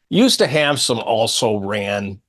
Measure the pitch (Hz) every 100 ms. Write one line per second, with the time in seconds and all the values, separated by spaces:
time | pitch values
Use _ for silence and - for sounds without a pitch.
0 | - 175 254 - 175 151 147 143 - 117
1 | - 113 110 - 120 107 98 104 101 101
2 | 98 98